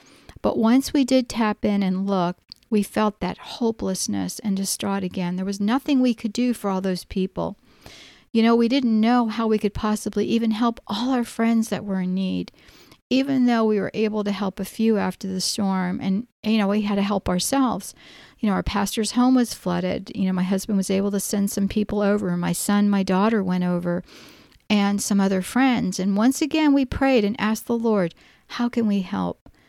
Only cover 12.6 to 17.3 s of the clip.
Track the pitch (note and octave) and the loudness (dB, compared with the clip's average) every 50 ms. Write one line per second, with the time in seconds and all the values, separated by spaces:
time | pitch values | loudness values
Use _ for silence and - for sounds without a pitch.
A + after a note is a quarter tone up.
12.6 | _ - - - - - - _ _ - B3 C4 C4+ C#4 C4+ C4 B3 B3 A#3+ A3+ | _ -20 -20 -20 -20 -20 -20 _ _ -2 0 0 0 2 2 2 4 4 4 4
13.6 | A3 A3 G#3+ G3+ F#3+ - - - A3 G#3+ G#3+ G#3+ G3+ G3+ G3+ F#3+ G#3 F#3+ - - | 2 2 2 0 -2 -2 -2 -2 -2 -2 0 -2 -2 -2 -2 -2 -4 -6 -4 -6
14.6 | F#3+ - - - A3 A3+ A3 G3+ F#3+ F#3 - - - F#3 F#3 F#3 F3+ - - - | -10 -10 -4 0 2 2 2 2 0 -2 -4 -6 -8 -6 -6 -4 -4 -4 -2 -2
15.6 | G3+ F#3+ F#3+ F#3 F3+ F3+ F#3 - - F#3+ F#3+ G3+ B3 _ _ _ - G#3 A3 A3 | -2 0 0 0 -2 -2 -4 -4 -2 -2 -2 -2 -2 _ _ _ -2 0 0 2
16.6 | G3+ G3 G3+ G#3+ G#3 G#3 G3+ G3+ G3+ G3 G#3 G3 - - | 2 2 0 0 0 0 0 0 0 0 -2 -2 -2 -2